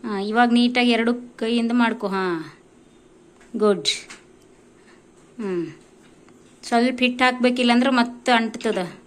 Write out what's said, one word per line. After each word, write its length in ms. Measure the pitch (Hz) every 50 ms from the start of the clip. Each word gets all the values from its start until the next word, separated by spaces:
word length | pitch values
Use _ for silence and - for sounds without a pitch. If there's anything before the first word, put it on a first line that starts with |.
| -
ಹಾ, 160 | 233 208 196
ಇವಾಗ 320 | 196 208 214 233 240 240
ನೀಟಾಗಿ 400 | 233 240 240 240 247 247 247 240
ಎರಡು 220 | 233 220 226 233 240 240 - - - -
ಕೈಯಿಂದ 340 | 233 226 240 240 233 233 240
ಮಾಡ್ಕೊ. 340 | 247 240 226 220 240 - 196
ಹಾ, 160 | 190 190 190 180 170 165 160 147 143 - _ _ _ - _ _ _ _ _ - _ _ _ - _ _ - - -
ಗುಡ್. 340 | 226 208 208 202 175 - - - - - - - - - _ - _ _ _ - _ _ _ _ _ - - - - _ - - - - _ - -
ಹ್ಮ್. 280 | 226 196 185 175 165 151 - - - _ _ _ - - - _ _ - - - - - - _ -
ಸ್ವಲ್ಪ 360 | - 247 233 240 254 254 247
ಹಿಟ್ಟು 240 | 247 247 247 - 254
ಹಾಕ್ಬೇಕಿಲ್ಲ 480 | 254 247 247 240 247 247 247 247 240
ಅಂದ್ರೆ 180 | 240 240 247 277
ಮತ್ತೆ 420 | 262 247 233 240 - - - -
ಅಂಟ್ತದ. 500 | 247 226 226 220 220 - - 233 214 190 180 170 - - -